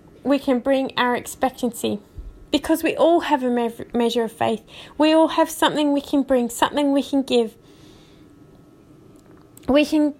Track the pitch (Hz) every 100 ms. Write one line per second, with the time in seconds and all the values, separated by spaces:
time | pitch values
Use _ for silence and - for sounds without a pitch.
0 | - - 247 277 277 247 269 269 269 -
1 | 247 240 - - 170 - - - 226 208
2 | - - - - - 294 - 320 320 -
3 | 311 339 - 294 254 240 233 233 - 240
4 | 233 233 220 - - 220 - - - -
5 | 302 320 320 - 320 - 311 277 294 285
6 | - 285 262 254 240 - 262 285 285 277
7 | - 277 262 247 226 - - - - -
8 | - - - - - - - - - -
9 | - - - - - - - 277 302 311
10 | 294